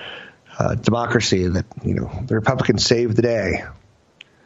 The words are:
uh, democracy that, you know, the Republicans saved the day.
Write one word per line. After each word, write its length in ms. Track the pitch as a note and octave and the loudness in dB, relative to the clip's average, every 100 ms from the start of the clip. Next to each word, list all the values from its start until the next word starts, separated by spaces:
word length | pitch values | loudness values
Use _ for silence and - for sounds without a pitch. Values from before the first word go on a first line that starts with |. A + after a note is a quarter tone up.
| - - - - _ - | -16 -16 -20 -20 _ -2
uh, 160 | - | -2
democracy 760 | - - A2+ A#2+ A#2 A2 F#2+ F2+ | 2 0 0 2 0 2 2 2
that, 160 | F2+ - - | 0 -4 -6
you 120 | F#2 | -4
know, 160 | F#2 B1+ F#2+ C3 | -2 -4 -6 -2
the 80 | |
Republicans 500 | A2 A2+ C3 - G#2+ | 0 0 0 2 2
saved 320 | - A#2 A#2+ G#2+ | 4 2 2 2
the 60 | |
day. 420 | A#2+ A#2 F#2+ - - - _ _ _ _ - _ | 0 0 0 -2 -6 -16 _ _ _ _ -20 _